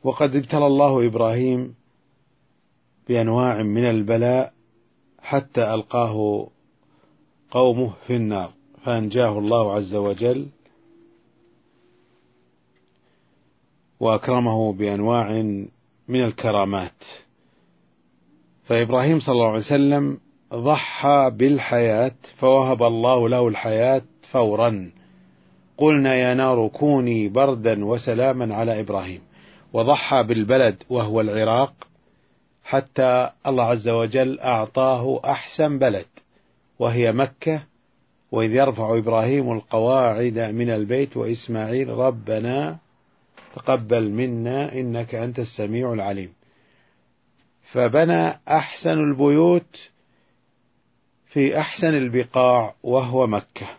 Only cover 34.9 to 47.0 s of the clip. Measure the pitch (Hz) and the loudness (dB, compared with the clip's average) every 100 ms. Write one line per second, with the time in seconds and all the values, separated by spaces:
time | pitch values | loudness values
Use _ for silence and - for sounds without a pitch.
34.9 | 127 123 131 135 139 - - 156 143 131 | 0 -2 -4 -2 -4 -6 -2 -2 2 0
35.9 | 101 - - _ _ _ _ _ _ 120 | 0 -8 -20 _ _ _ _ _ _ -2
36.9 | 120 117 113 135 - - 156 147 _ _ | 2 2 2 -2 -2 -4 -4 -6 _ _
37.9 | _ _ _ _ 113 113 120 135 110 110 | _ _ _ _ -2 0 2 2 0 -2
38.9 | 117 110 113 110 139 123 113 - 113 113 | 0 2 0 2 0 -2 -4 -2 0 2
39.9 | 131 123 107 123 110 110 110 120 110 104 | 2 2 0 -2 -2 -4 -4 -2 -2 -2
40.9 | 127 139 127 113 117 - 113 107 123 131 | -2 -2 -4 -6 -6 -6 -6 -4 -4 -4
41.9 | 117 131 117 107 110 113 131 151 160 _ | 0 -2 -2 -6 -4 -4 -4 -6 -10 _
42.9 | _ _ _ _ - - - - 131 110 | _ _ _ _ -20 -20 -12 -2 -2 2
43.9 | 117 110 104 127 117 117 131 147 131 127 | 0 0 -2 -4 -4 -4 -4 -6 -6 -6
44.9 | 117 117 113 120 123 120 - 104 113 127 | -6 -8 -8 -8 -8 -10 -8 -6 -4 -4
45.9 | 113 98 98 92 _ _ _ _ _ _ | -4 -6 -6 -10 _ _ _ _ _ _
46.9 | _ | _